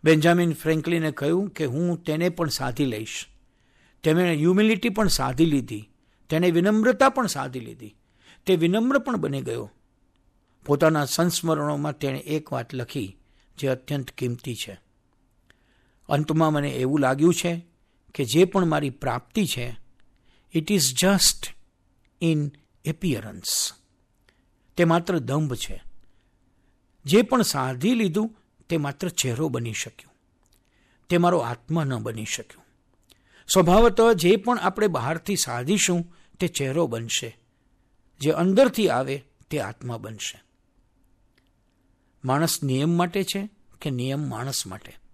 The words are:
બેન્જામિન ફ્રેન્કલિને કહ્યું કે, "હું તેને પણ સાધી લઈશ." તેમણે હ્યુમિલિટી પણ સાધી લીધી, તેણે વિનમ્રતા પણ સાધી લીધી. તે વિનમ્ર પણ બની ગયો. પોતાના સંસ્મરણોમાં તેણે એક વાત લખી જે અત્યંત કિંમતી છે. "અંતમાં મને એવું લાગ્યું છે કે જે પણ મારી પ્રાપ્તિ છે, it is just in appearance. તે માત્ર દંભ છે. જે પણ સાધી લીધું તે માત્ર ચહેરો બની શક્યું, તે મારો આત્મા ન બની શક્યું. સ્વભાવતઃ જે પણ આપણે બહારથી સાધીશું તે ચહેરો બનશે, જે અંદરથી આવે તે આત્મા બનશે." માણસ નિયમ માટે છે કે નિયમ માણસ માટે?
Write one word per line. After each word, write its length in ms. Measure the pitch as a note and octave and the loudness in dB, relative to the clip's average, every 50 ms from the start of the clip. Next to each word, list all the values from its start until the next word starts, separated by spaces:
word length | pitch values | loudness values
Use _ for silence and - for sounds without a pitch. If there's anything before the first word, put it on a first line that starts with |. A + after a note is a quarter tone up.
| - | 6
બેન્જામિન 500 | D#3 D#3+ D#3+ D3+ E3+ E3+ F3 F3 E3+ D#3 | 6 4 6 6 4 4 4 2 0 -2
ફ્રેન્કલિને 580 | - - D#3+ D#3+ D#3+ D3 E3 E3+ E3+ D#3+ D#3 | -2 -2 0 0 0 0 -2 -2 0 -2 -2
કહ્યું 380 | - - C#3 D3 E3 F3+ G3+ F#3+ | -4 -2 -2 0 0 0 -2 -4
કે, 160 | - - D#3+ | -4 -4 -4
"હું 380 | C3+ A#2 D3+ F3 F3 E3+ E3 - | -4 -2 -2 -2 -2 -2 -4 -4
તેને 260 | - D3+ D#3+ E3+ F3+ | -4 -2 0 0 -2
પણ 200 | E3+ F3 E3+ D3+ | 0 -2 -4 -4
સાધી 360 | - - C#3 B2 A#2+ A#2 D3 | -2 -4 -6 -6 -2 -2 -2
લઈશ." 420 | C3 A2+ G#2+ A2 - - - - - - _ _ _ _ _ _ _ _ _ _ _ _ _ - | -2 -2 -6 -8 -10 -12 -12 -14 -14 -20 _ _ _ _ _ _ _ _ _ _ _ _ _ 0
તેમણે 320 | D#3 D#3+ E3+ F3+ F3 E3 | 2 2 4 2 2 2
હ્યુમિલિટી 540 | D3 D3+ E3+ F#3 G3 G#3+ A3 A3+ G3+ - A#3+ | 2 2 4 4 4 4 4 2 2 0 -2
પણ 180 | F#3+ A3 G#3+ | 0 0 0
સાધી 380 | F3+ - - C3 C3 B2+ B2 D#3+ | 2 2 0 -2 -4 2 4 4
લીધી, 440 | E3+ D3 C#3 B2 - A#2 G#2 G#2+ _ _ _ _ _ _ _ _ _ | 4 4 2 0 -2 -10 -12 -12 _ _ _ _ _ _ _ _ _
તેણે 220 | D#3 D#3+ F3 F3+ | 0 2 4 4
વિનમ્રતા 580 | E3 E3+ F3 G3+ G#3+ A3 A3 B3 B3+ B3+ C4+ C4+ | 4 4 4 4 4 6 4 4 6 6 4 4
પણ 180 | C4+ C4+ B3 | 4 2 -2
સાધી 320 | F#3+ - - C3 C3 B2+ C3 | -2 -2 -6 -6 -8 -8 -12
લીધી. 360 | A#2 A#2 A2+ - A2+ G#2 _ _ _ _ _ _ _ - - _ _ | -12 -12 -16 -16 -18 -20 _ _ _ _ _ _ _ -20 -20 _ _
તે 100 | - F#3+ | 0 2
વિનમ્ર 440 | E3+ E3 E3+ F#3 A3 A3+ B3+ C#4 C#4+ | 4 4 2 2 2 2 2 2 0
પણ 180 | C#4 C#4 A#3+ | 0 0 -4
બની 240 | G3+ D#3 D3+ C#3+ C3+ | -4 -4 -4 -6 -6
ગયો. 300 | B2+ B2 A#2+ A#2+ A#2 G#2 _ _ _ _ _ _ _ _ _ _ _ _ _ _ _ _ _ _ _ | -6 -8 -8 -8 -10 -12 _ _ _ _ _ _ _ _ _ _ _ _ _ _ _ _ _ _ _
પોતાના 400 | - C#3+ C#3 D#3+ D#3+ D#3+ D3+ C#3+ | -2 0 4 4 4 4 2 0
સંસ્મરણોમાં 920 | C3 - - E3 F3 E3 - - E3 D#3 D3+ D3 D3 D3+ C#3+ C#3+ D3+ D3 | -2 0 0 0 0 0 -2 -2 -2 -2 0 -2 -2 -4 -4 -4 -6 -6
તેણે 220 | - - C#3 C3+ C3+ | -4 -6 -6 -6 -6
એક 340 | - D3 D3+ D#3 D#3 - C3+ | -6 -6 -6 -6 -6 -6 -8
વાત 200 | B2+ A#2+ - - | -8 -8 -8 -10
લખી 440 | B2+ A#2+ - - C#3+ G#2+ F#2 - _ _ _ _ _ _ _ _ | -10 -10 -8 -8 -8 -8 -8 -12 _ _ _ _ _ _ _ _
જે 100 | - C#3+ | -6 -4
અત્યંત 420 | C3+ C3 B2+ _ - D3 C#3+ B2+ - | -4 -4 -4 _ -8 -6 -6 -6 -10
કિંમતી 460 | - - C3 B2 A#2+ A#2+ - C3+ A#2+ | -10 -8 -6 -6 -6 -6 -8 -12 -10
છે. 260 | G#2+ - - F#2+ - _ _ _ _ _ _ _ _ _ _ _ _ _ _ _ _ _ _ _ _ _ _ _ _ _ - | -10 -10 -14 -14 -20 _ _ _ _ _ _ _ _ _ _ _ _ _ _ _ _ _ _ _ _ _ _ _ _ _ -2
"અંતમાં 440 | - C#3+ D#3 D#3 D#3 D#3+ D#3+ D#3 D#3 | -2 -2 0 0 2 2 2 2 2
મને 160 | D3 C#3+ C#3+ | 0 -2 -4
એવું 300 | B2+ B2 B2+ B2+ C#3+ D3+ | -4 -2 -2 0 0 2
લાગ્યું 340 | C#3 B2+ C3+ C#3 D3+ F3 E3+ | 2 0 2 4 4 2 2
છે 320 | - - F3 E3+ E3+ E3+ _ _ _ _ _ _ _ _ _ _ | 2 -2 -4 -4 -6 -10 _ _ _ _ _ _ _ _ _ _
કે 120 | - C#3 | -6 -4
જે 200 | A2+ A2+ D#3+ F#3 | 0 4 4 4
પણ 200 | F#3 - G3 F3+ | 4 4 0 0
મારી 240 | E3 D#3 D3+ D3 C#3 | 2 0 0 -2 -4
પ્રાપ્તિ 560 | B2 - - C3+ A2+ B2 - _ _ A3+ G3+ | -6 -6 -6 -4 -4 -6 -8 _ _ -2 -2
છે, 320 | D3+ - - A#2+ A#2+ - - - - _ _ - _ _ _ _ _ _ _ _ _ - | -2 -2 -6 -6 -8 -10 -12 -16 -20 _ _ -20 _ _ _ _ _ _ _ _ _ -4
it 100 | E3 D#3 | -4 0
is 160 | - G#3 F#3+ C#3+ C3 B2+ - F3+ | 2 0 2 2 0 0 2 2
just 460 | F#3+ G3+ F#3 - - - - - - - - - _ _ _ _ _ _ _ _ _ _ _ F3 | 4 4 4 4 2 2 0 -8 -14 -14 -16 -20 _ _ _ _ _ _ _ _ _ _ _ 0
in 280 | E3 D#3+ D3+ D3 C#3+ - _ _ _ _ _ _ | 0 0 0 -2 -4 -8 _ _ _ _ _ _
appearance. 840 | D#3 D#3 _ - F3 C3 G#2 - G#2+ G2 F#2 F#2 - - - - - - _ _ _ _ _ _ _ _ _ _ _ _ _ _ _ _ _ _ _ _ | -8 -6 _ -2 -4 -2 -4 -6 -12 -16 -12 -8 -6 -4 -4 -4 -6 -8 _ _ _ _ _ _ _ _ _ _ _ _ _ _ _ _ _ _ _ _
તે 60 | - F3 | 0 2
માત્ર 360 | E3 E3 E3+ E3+ - F#3 D#3+ | 4 4 2 2 0 -2 -2
દંભ 340 | A#2+ A#2 C3+ D3+ D#3 C#3+ B2+ | -2 -2 -2 -2 -2 -2 -4
છે. 300 | - - - G2+ - - - - - - - _ _ _ _ _ _ _ _ _ _ _ _ _ _ _ _ _ _ _ | -6 -6 -8 -8 -10 -10 -14 -16 -16 -20 -20 _ _ _ _ _ _ _ _ _ _ _ _ _ _ _ _ _ _ _
જે 160 | C3+ D#3 G#3+ | 4 4 4
પણ 200 | B3 - - B3 | 4 4 2 2
સાધી 520 | G#3 - - C#3+ C3 C3 C3 B2 C#3 G#3+ B3+ | 2 2 0 -2 -4 -4 -4 -2 0 0 0
લીધું 440 | A#3 A3 F#3+ D#3 G#3 G#3+ A3+ - _ _ _ _ _ _ _ | 2 0 0 0 0 -2 -2 -6 _ _ _ _ _ _ _
તે 80 | E3+ | -2
માત્ર 320 | D#3+ C#3+ C#3 C#3 _ - F3+ | -2 -2 -2 -6 _ -8 -6
ચહેરો 400 | E3 - - C3 A#2 A#2 D#3 E3 | -4 -4 -4 -2 -2 -2 -4 -4
બની 240 | D3+ B2+ A#2 A#2 A2 | -4 -6 -6 -6 -8
શક્યું, 420 | - - - _ - - _ _ _ _ _ _ _ _ _ _ _ _ _ _ _ _ _ _ _ _ _ | -8 -10 -10 _ -20 -20 _ _ _ _ _ _ _ _ _ _ _ _ _ _ _ _ _ _ _ _ _
તે 80 | F3 | 2
મારો 220 | E3+ F3 F3 F3+ E3 | 2 4 4 2 0
આત્મા 440 | A#2+ A#2 A#2+ - _ - D#3 E3+ D#3 | -2 -4 -8 -10 _ -4 -2 -2 -2
ન 140 | C3+ C3 | -2 -4
બની 280 | A2+ A2 A#2 A2+ A2+ A2 | -4 -6 -8 -8 -8 -8
શક્યું. 400 | - - - A2+ _ - - _ _ _ _ _ _ _ _ _ _ - _ _ _ _ _ _ | -8 -8 -10 -10 _ -20 -20 _ _ _ _ _ _ _ _ _ _ -20 _ _ _ _ _ _
સ્વભાવતઃ 640 | - - F#3+ F3 E3 F3+ G#3+ A#3 A#3 - A3+ A3+ A#3 | 0 4 4 6 6 8 8 8 6 6 6 6 6
જે 240 | A3+ F3 E3+ F3 A3 | 6 4 6 4 4
પણ 220 | G#3 F#3+ A#3 B3+ | 4 4 0 -2
આપણે 300 | G#3+ E3+ F#3+ F#3 - G#3 | 0 0 -4 -2 0 0
બહારથી 480 | G#3 E3 C#3 A2+ C3 E3 E3 _ - G3+ | 0 0 -2 -4 -4 -6 -6 _ -4 -4
સાધીશું 800 | E3 - - A#2 A#2+ B2 C#3 G3+ G3+ - - F3+ F3 E3+ - - - - _ _ - | -2 -2 -4 -4 -6 -2 -2 0 0 2 2 0 0 -2 -6 -12 -20 -20 _ _ -6
તે 80 | F#3 | -6
ચહેરો 400 | E3 - - C#3+ C3 C3 E3 E3+ | -4 -2 -4 -4 -2 0 -2 -2
બનશે, 520 | A#2 A2+ A2+ A#2 A#2 - - - A#2 - _ _ _ _ _ _ _ _ _ _ _ _ _ _ _ _ _ | -2 -2 -6 -6 -6 -6 -6 -6 -8 -16 _ _ _ _ _ _ _ _ _ _ _ _ _ _ _ _ _
જે 120 | C#3 D3 | -2 0
અંદરથી 580 | D#3 D#3 E3+ F#3 F#3+ G#3+ C#4 B3 - - G#3+ F3 | 0 2 2 2 6 6 6 6 4 2 0 2
આવે 340 | A#2+ B2 C3+ C3+ C3+ C#3 - _ _ _ _ _ | 2 0 -2 -4 -6 -8 -10 _ _ _ _ _
તે 100 | - D3 | -6 -6
આત્મા 380 | A2 G2 A2+ _ - B2 A#2 | -6 -6 -10 _ -10 -10 -10
બનશે." 460 | A2+ B2 B2 A2+ G#2 - - - - _ _ _ _ _ _ _ _ _ _ _ _ _ _ _ _ _ _ _ _ _ _ _ _ _ _ _ _ _ _ _ _ _ _ _ _ - | -10 -12 -14 -14 -10 -12 -12 -12 -14 _ _ _ _ _ _ _ _ _ _ _ _ _ _ _ _ _ _ _ _ _ _ _ _ _ _ _ _ _ _ _ _ _ _ _ _ -4
માણસ 380 | C3 C3 C#3+ E3 D#3+ - - - | -2 0 0 0 0 -2 -2 -2
નિયમ 260 | C#3 C3 C3 C#3+ D#3+ | -2 0 0 0 2
માટે 340 | E3+ E3+ F3 F3 E3+ G3+ F#3+ | 2 2 0 0 -2 -4 -4
છે 260 | - - G3 G3 G#3 _ _ _ _ - _ | -4 -4 -8 -8 -10 _ _ _ _ -20 _
કે 80 | - D#3 | -6 -6
નિયમ 400 | C3 B2 B2 C3 C3+ C#3+ D3+ - | -4 -4 -4 -4 -4 -4 -6 -6
માણસ 380 | A#2 A2 B2 C#3 C3 - - | -6 -8 -8 -6 -6 -6 -8
માટે? 320 | F#2+ F#2 G2+ - - - - _ - | -8 -12 -16 -16 -20 -20 -20 _ -20